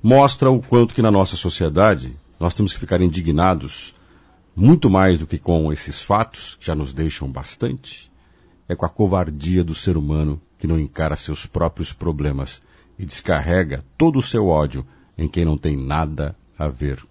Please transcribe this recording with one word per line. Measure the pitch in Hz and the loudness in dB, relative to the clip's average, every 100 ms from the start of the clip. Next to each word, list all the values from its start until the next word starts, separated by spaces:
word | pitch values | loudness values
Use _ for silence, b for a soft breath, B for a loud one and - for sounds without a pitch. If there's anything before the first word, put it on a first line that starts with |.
mostra | 107 135 139 - 135 | 6 6 6 4 2
o | 127 | 2
quanto | - 120 117 | 4 4 4
que | - | 4
na | 113 | 4
nossa | 101 92 - | 4 2 0
sociedade | 92 - 82 76 107 85 64 65 _ _ | -4 -2 0 4 4 2 -4 -14 _ _
nós | 85 | -4
temos | - 101 | 0 -4
que | - | -4
ficar | - 90 | -4 2
indignados, | 90 82 82 76 90 87 69 - - b b b b b _ | 2 0 -2 2 2 0 -4 -14 -18 b b b b b _
muito | - 110 165 131 | 4 6 6 6
mais | 95 95 85 | 4 4 2
do | 78 | -2
que | 78 | -6
com | - 85 78 | 0 0 0
esses | 76 - - | -4 -8 -12
fatos, | - 101 113 - - - | -2 -2 -2 -8 -18 -12
que | - | -6
já | |
nos | 78 69 | -4 -6
deixam | 65 80 - 69 | -4 -4 -4 -10
bastante, | 65 69 - 123 131 - - - b b b b b - | -10 -14 -8 -6 -6 -12 -20 -20 b b b b b -10
é | |
com | 90 | -6
a | 90 | -6
covardia | - 101 92 85 73 78 90 | 0 0 2 -2 -4 0 0
do | 85 | 0
ser | 78 - 82 | -2 -2 -2
humano | 73 76 76 71 _ _ | 0 -2 -2 -4 _ _
que | 80 | -2
não | 80 | -2
encara | 71 - 78 73 | -2 -4 -4 -4
seus | - 76 - | -8 -10 -8
próprios | - 82 - 82 | -2 -2 -4 -10
problemas | - 85 76 73 69 67 - b b b - | -6 -6 -2 -4 -4 -8 -12 b b b -14
e | 92 | -12
descarrega | - - 80 - 90 85 67 - _ | -8 -2 -2 2 0 0 -6 -10 _
todo | 160 135 | 2 2
o | |
seu | - 117 98 | -2 0 2
ódio | 78 73 65 65 b b - | 2 0 -4 -12 b b -6
em | 80 | -4
quem | 87 82 | 0 0
não | 76 | 0
tem | 78 71 | -2 -4
nada | 67 76 80 73 73 - _ - | -4 -4 -4 -4 -8 -8 _ -6
a | 76 | -6
ver | 67 71 67 - | -4 -6 -6 -14